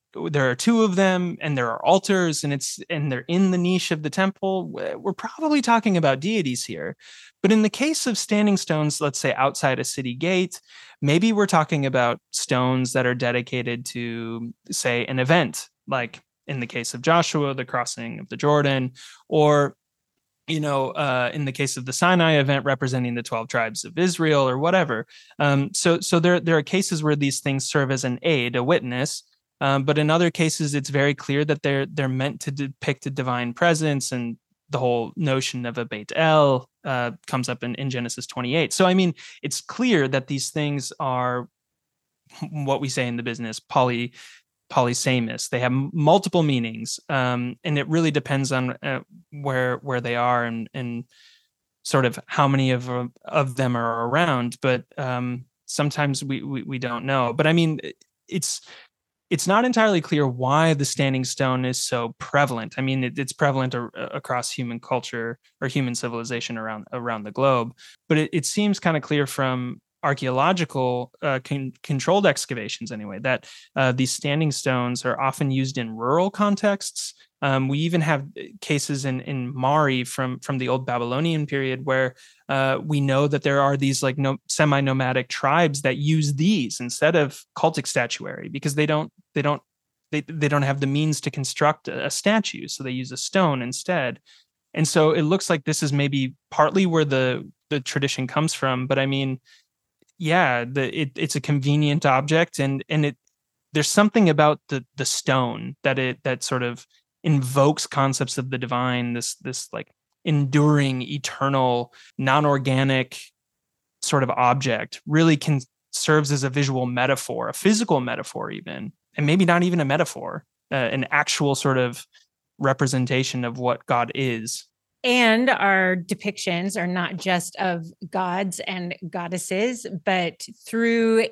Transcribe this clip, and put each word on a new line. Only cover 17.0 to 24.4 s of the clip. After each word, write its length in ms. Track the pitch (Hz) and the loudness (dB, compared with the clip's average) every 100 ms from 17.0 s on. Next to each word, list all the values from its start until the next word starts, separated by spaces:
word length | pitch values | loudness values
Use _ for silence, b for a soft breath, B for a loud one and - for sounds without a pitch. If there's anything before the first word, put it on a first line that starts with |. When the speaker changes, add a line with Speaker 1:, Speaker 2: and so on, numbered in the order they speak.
Speaker 1:
Joshua, 520 | 135 170 160 160 143 | 2 4 4 0 -2
the 120 | 131 123 | -4 -4
crossing 540 | 127 120 - 113 110 | -4 -4 -6 -8 -10
of 100 | - | -12
the 80 | 104 | -2
Jordan, 540 | 143 147 143 135 127 127 B B - | 2 4 4 2 -2 -6 B B -2
or, 480 | 156 151 147 143 - _ _ _ _ _ _ - | 4 6 6 4 -2 _ _ _ _ _ _ -6
you 120 | 160 | -4
know, 320 | 151 139 131 | -2 -2 -2
uh, 400 | - 147 131 123 | -2 0 0 -2
in 100 | - | -2
the 80 | 139 | -4
case 240 | 127 139 - | -2 -4 -4
of 100 | 127 | -6
the 60 | |
Sinai 420 | 123 175 185 165 | 2 4 6 6
event 320 | 156 139 139 135 | 6 4 2 0
representing 500 | 135 135 127 123 120 | 0 0 0 -2 -4
the 80 | |
twelve 240 | 117 113 113 | -4 -6 -4
tribes 360 | 123 113 107 | -2 -2 -4
of 140 | 120 - | -8 -2
Israel 500 | 185 170 160 147 | 0 2 2 4